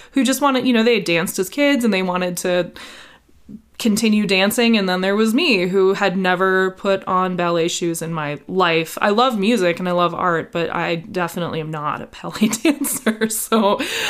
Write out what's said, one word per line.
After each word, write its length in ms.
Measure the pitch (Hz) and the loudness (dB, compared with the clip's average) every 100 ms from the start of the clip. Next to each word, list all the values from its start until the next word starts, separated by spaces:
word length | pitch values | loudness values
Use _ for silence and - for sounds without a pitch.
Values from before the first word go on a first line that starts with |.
| - | -4
who 140 | 277 247 | 0 2
just 160 | 269 | 2
wanted, 260 | 285 254 254 | 2 2 2
you 60 | |
know, 100 | 233 | 4
they 120 | 226 226 | 4 2
had 100 | 170 | 2
danced 340 | 170 185 - | 0 0 -4
as 80 | 190 | -4
kids 380 | - 285 277 233 | 0 2 2 2
and 80 | |
they 100 | 190 | 0
wanted 320 | 185 180 180 175 | 0 -2 -2 -4
to 320 | 185 180 175 - - - - - _ _ - - _ - | -2 0 -2 -8 -20 -20 -20 -20 _ _ -20 -20 _ -4
continue 500 | 226 208 226 214 208 | 0 2 2 2 2
dancing. 480 | 190 196 226 233 220 | 2 2 2 2 2
And 140 | 190 | 2
then 100 | 180 | 0
there 160 | 190 202 | 0 2
was 180 | 226 | 2
me 360 | 233 349 202 180 | 2 2 2 2
who 240 | 196 190 | 2 2
had 240 | 190 202 185 | 2 0 0
never 540 | 185 180 190 190 185 | 0 2 2 2 0
put 340 | 185 202 196 - | -2 -2 -2 0
on 320 | 185 185 175 | -2 0 -2
ballet 320 | 175 170 170 | 0 0 0
shoes 320 | - 175 165 | -2 -4 -4
in 120 | 165 | -6
my 240 | 165 147 147 - | -6 -6 -8 -4
life. 480 | 185 175 165 165 - | 0 2 2 -2 -2
I 100 | 208 | 0
love 280 | 208 262 226 | 2 2 2
music 400 | 196 240 175 170 | 2 2 2 0
and 80 | 180 | -2
I 60 | |
love 200 | 175 170 | 0 0
art, 380 | 170 180 165 - | 0 0 -2 -4
but 240 | 170 165 175 | -4 -4 -2
I 200 | 170 170 | -2 -4
definitely 640 | - 180 170 185 165 160 | -6 -6 -4 -4 -6 -6
am 100 | 156 | -8
not 300 | 156 147 - | -6 -6 -6
a 60 | - | -10
ballet 400 | - 170 - 214 | -14 -10 -2 -2
<laughs> 160 | - | 0
dancer. 640 | 330 285 285 - 247 220 220 | -2 0 -2 -2 -4 -2 -2
So 480 | - - 226 196 208 320 - | -4 -2 2 2 0 -2 -6